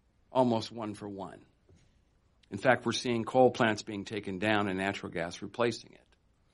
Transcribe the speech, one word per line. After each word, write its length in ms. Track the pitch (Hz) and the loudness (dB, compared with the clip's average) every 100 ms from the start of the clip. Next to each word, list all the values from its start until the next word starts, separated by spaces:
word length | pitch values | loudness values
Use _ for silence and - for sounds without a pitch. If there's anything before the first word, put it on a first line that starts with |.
| _ _ _ | _ _ _
Almost 400 | 127 127 113 110 | 2 4 2 -2
one 220 | 117 104 | -6 -8
for 140 | 101 101 | -8 -10
one. 320 | 98 90 50 - _ _ - _ _ _ _ _ _ _ | -10 -12 -14 -20 _ _ -20 _ _ _ _ _ _ _
In 80 | 101 | -2
fact, 260 | 131 117 117 | 2 2 2
we're 60 | |
seeing 320 | 110 127 117 | -2 -2 -2
coal 260 | 110 127 127 | 2 6 6
plants 320 | 123 117 107 | 6 2 2
being 240 | - 101 95 | -4 -10 -8
taken 320 | 107 101 92 | -8 -6 -2
down 300 | 107 107 101 | 0 2 2
and 100 | 92 | 0
natural 340 | 98 98 95 | -2 -4 -6
gas 300 | 90 85 - | -6 -6 -8
replacing 520 | 98 - 120 113 - | -8 -2 0 -2 -10
it. 120 | - _ _ _ _ _ | -20 _ _ _ _ _